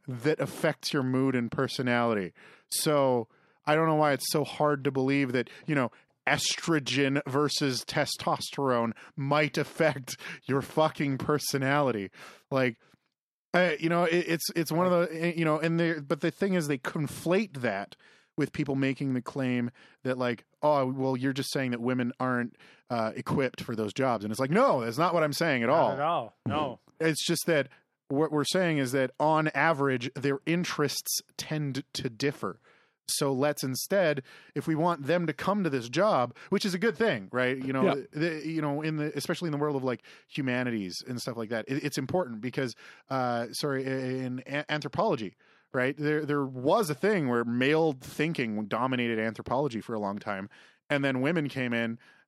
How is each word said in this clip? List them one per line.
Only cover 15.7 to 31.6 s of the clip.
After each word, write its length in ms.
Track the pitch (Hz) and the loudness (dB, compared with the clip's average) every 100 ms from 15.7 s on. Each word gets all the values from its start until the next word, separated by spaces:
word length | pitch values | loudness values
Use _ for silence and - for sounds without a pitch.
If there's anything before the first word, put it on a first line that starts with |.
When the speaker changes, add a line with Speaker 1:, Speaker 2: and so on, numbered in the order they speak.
| 165 | 2
Speaker 1:
they, 140 | 170 | 2
but 280 | 160 139 156 | 0 -2 -2
the 100 | 170 | -2
thing 220 | - 202 | 0 0
is, 140 | 185 147 | 2 2
they 100 | 143 | -2
conflate 840 | - 165 143 - 160 190 220 139 | -2 -4 -4 -4 0 2 0 -2
that 340 | 120 98 - - - _ _ - | -2 -2 -6 -14 -20 _ _ -4
with 160 | 143 | -4
people 220 | - 143 135 | -2 -2 0
making 380 | 135 131 139 127 | 0 0 -2 -2
the 60 | |
claim 500 | - 143 131 123 120 - - _ | -4 -4 -2 0 -2 -6 -20 _
that, 120 | 131 127 | -4 -2
like, 280 | 123 117 _ _ | -2 -2 _ _
"Oh, 240 | 151 147 131 | 2 4 2
well, 320 | 135 131 127 | 0 0 0
you're 160 | 135 | 0
just 180 | 135 127 | -2 -2
saying 200 | 147 131 | -2 -2
that 100 | 120 | -2
women 300 | 117 127 120 - | 0 0 -2 -2
aren't, 360 | 127 123 120 - - - _ | -2 0 -2 -8 -20 -20 _
uh, 200 | 120 110 - | -2 -2 -4
equipped 460 | - 156 127 - | -4 0 -2 -4
for 140 | - 110 | -6 -4
those 180 | 107 | -4
jobs." 300 | - 131 113 | 0 0 0
And 80 | 107 | -2
it's 80 | 107 | -2
like, 120 | 131 | 2
"No, 300 | 185 269 147 117 | 4 4 4 0
that's 120 | 117 | 0
not 140 | 175 170 | 2 4
what 80 | |
I'm 100 | 151 | 2
saying 300 | 135 170 131 | 2 0 2
at 60 | 117 | 4
Speaker 2:
Not 60 | 160 | 4
Speaker 1:
all." 120 | 123 | 4
Speaker 2:
at 60 | 98 | 2
all. 380 | 151 170 113 _ - | 0 -2 -4 _ -4
No. 340 | 147 143 113 _ _ | -2 -2 -6 _ _
Speaker 1:
It's 260 | 160 156 - | 0 0 0
just 200 | 165 - | 0 2
that 200 | 156 131 - _ _ _ | 2 0 -8 _ _ _
what 220 | 139 156 | 0 2
we're 120 | 151 | 2
saying 340 | 139 185 175 151 | 2 2 2 2
is 140 | 131 | 2
that 200 | 135 131 - | 2 0 2
on 280 | 151 156 156 | 2 4 2
average, 600 | 139 156 147 139 131 135 | 2 2 4 2 0 -4
their 260 | - 139 139 - | -2 -2 -2 0
interests 720 | 170 165 - 143 - - - - - | -2 -2 0 0 -2 -6 -6 -8 -14
tend 460 | - 156 | -6 -4